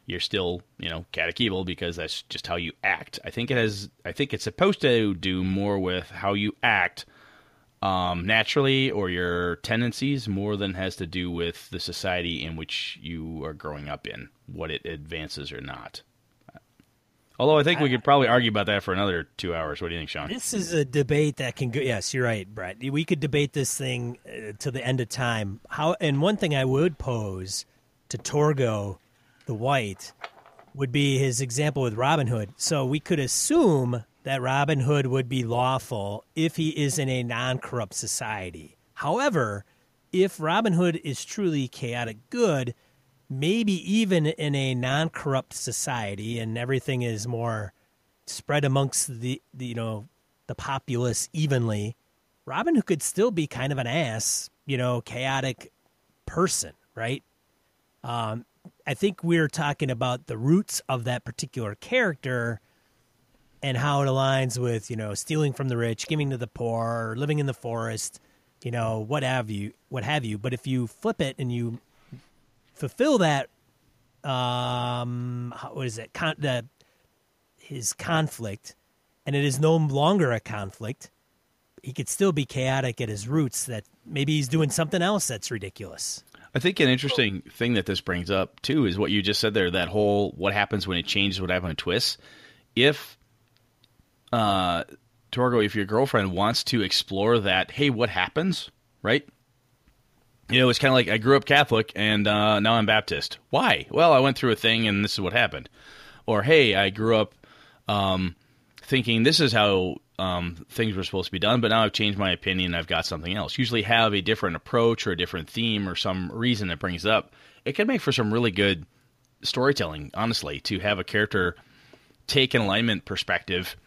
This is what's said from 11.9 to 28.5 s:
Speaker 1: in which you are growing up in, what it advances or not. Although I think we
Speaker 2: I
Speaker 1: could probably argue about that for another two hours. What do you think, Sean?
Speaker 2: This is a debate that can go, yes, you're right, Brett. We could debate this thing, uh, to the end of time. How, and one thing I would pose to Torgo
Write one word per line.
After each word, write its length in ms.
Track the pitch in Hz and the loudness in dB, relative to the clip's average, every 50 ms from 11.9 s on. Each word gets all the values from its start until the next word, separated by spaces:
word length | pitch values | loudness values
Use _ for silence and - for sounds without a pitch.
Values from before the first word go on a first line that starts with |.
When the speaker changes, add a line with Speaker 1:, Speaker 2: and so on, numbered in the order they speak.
| 87 - - 95 90 90 87 85 85 64 64 | -8 -6 -4 -2 -2 -2 -2 -4 -4 -6 -6
Speaker 1:
in 120 | 80 82 | -8 -8
which 420 | 78 78 - - - - - - - - | -8 -8 -8 -6 -6 -6 -8 -10 -12 -12
you 420 | 78 85 80 78 80 80 76 69 | -10 -8 -8 -8 -8 -8 -8 -8
are 80 | 78 76 | -8 -10
growing 360 | - - 76 73 73 71 71 | -10 -10 -10 -10 -10 -8 -10
up 180 | 71 69 - | -10 -10 -10
in, 220 | - 50 60 64 - _ _ _ | -12 -12 -12 -14 -16 _ _ _
what 240 | - - 78 82 80 | -16 -10 -8 -6 -6
it 140 | 76 - - | -6 -6 -6
advances 680 | 87 82 76 73 78 85 80 78 76 - 76 69 - - | -8 -10 -10 -10 -10 -8 -8 -8 -8 -10 -10 -12 -10 -12
or 80 | 60 | -12
not. 420 | 67 67 65 - - - - - - _ _ _ _ _ _ _ _ - - - - _ _ _ _ _ _ _ _ _ _ _ _ _ _ - | -12 -12 -12 -12 -14 -16 -16 -18 -20 _ _ _ _ _ _ _ _ -20 -20 -20 -20 _ _ _ _ _ _ _ _ _ _ _ _ _ _ 0
Although 200 | 120 147 156 151 | 4 6 6 6
I 60 | 139 | 6
think 160 | 160 175 147 | 4 4 2
we 80 | 151 131 | 2 2
Speaker 2:
I 40 | 127 | 2
Speaker 1:
could 120 | 117 - | 2 4
probably 240 | 143 143 143 131 113 | 6 6 6 8 6
argue 200 | 120 127 120 113 | 6 6 4 4
about 180 | 104 104 98 | 2 2 2
that 160 | 104 104 101 - | 2 0 0 0
for 120 | 98 92 | 0 0
another 340 | 92 101 98 90 82 80 - _ | 0 0 0 0 -2 -4 -6 _
two 180 | - - 90 82 | -8 -6 -4 -4
hours. 280 | 82 80 76 73 - 90 | -4 -4 -4 -6 -6 -6
What 60 | 85 | -6
do 60 | 85 | -6
you 60 | 85 | -6
think, 80 | 76 - | -6 -8
Sean? 200 | - 78 73 - | -8 -8 -8 -6
Speaker 2:
This 260 | 220 254 - - - | -8 -6 -6 -4 -4
is 180 | 208 175 170 170 | -4 -4 -2 0
a 140 | 156 143 | 0 0
debate 500 | 131 123 147 139 123 151 147 151 147 135 | 2 2 0 2 2 2 2 2 2 0
that 200 | - 135 120 - | -2 -6 -6 -4
can 140 | - 135 120 | -4 -4 -2
go, 100 | 113 143 | -2 -2
yes, 340 | 135 131 117 98 - - - | -2 0 -2 -2 -4 -4 -2
you're 100 | 131 123 | 0 0
right, 240 | 120 113 104 92 98 | 0 0 -2 -4 -8
Brett. 300 | 107 110 92 - 98 113 | -10 -10 -10 -10 -10 -8
We 240 | 123 135 135 151 165 | -6 -2 -2 -2 0
could 160 | - 180 143 | 0 0 0
debate 320 | 151 147 139 147 143 139 - | 0 0 2 2 0 0 0
this 240 | 147 131 - - | -2 -2 -2 -2
thing, 420 | - 139 127 127 120 123 120 120 - _ | -4 -4 -4 -4 -4 -4 -6 -8 -10 _
uh, 260 | 120 113 120 110 104 107 - | -16 -14 -12 -12 -12 -12 -8
to 100 | - 147 | -6 -6
the 120 | 123 131 117 | -6 -4 -2
end 180 | 123 131 131 120 | 0 0 0 0
of 80 | - | -4
time. 500 | - 135 127 120 117 110 104 98 98 - - - | -4 -2 -2 0 0 0 -2 -4 -6 -10 -12 -12
How, 280 | - - 151 160 175 - | -6 -2 0 0 0 0
and 220 | 185 151 139 139 156 | 0 0 2 4 4
one 160 | 202 214 202 | 2 2 2
thing 160 | 202 160 147 | 0 0 2
I 100 | 135 131 | 2 2
would 320 | 131 131 139 165 180 147 | 2 4 4 4 2 0
pose 720 | - - 135 120 113 107 101 95 92 92 95 - - - - _ _ _ _ _ _ _ _ | -2 -4 -4 -2 -2 -2 -4 -6 -8 -8 -8 -8 -8 -8 -10 _ _ _ _ _ _ _ _
to 80 | - | -10
Torgo 800 | 117 - - - 147 147 156 | -8 -6 -2 0 2 4 4